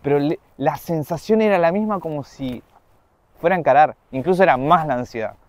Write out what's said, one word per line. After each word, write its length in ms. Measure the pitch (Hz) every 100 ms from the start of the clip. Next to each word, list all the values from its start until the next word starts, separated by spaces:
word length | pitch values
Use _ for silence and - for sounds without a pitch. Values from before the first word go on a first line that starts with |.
pero 180 | 143 143
le-, 200 | 143 - _ _
la 220 | 139 143
sensación 640 | - 165 143 165 - 220
era 160 | 220 190
la 160 | 170
misma 260 | 185 214 202
como 240 | 165 151
si 400 | 135 - 135 123 - _ _ _ _ _ _ _
fuera 180 | 165 180
a 20 |
encarar, 380 | 143 135 151 110 _
incluso 300 | 131 131 180
era 140 | 185 131
más 320 | 135 170 156
la 60 |
ansiedad 420 | 127 123 117 107 -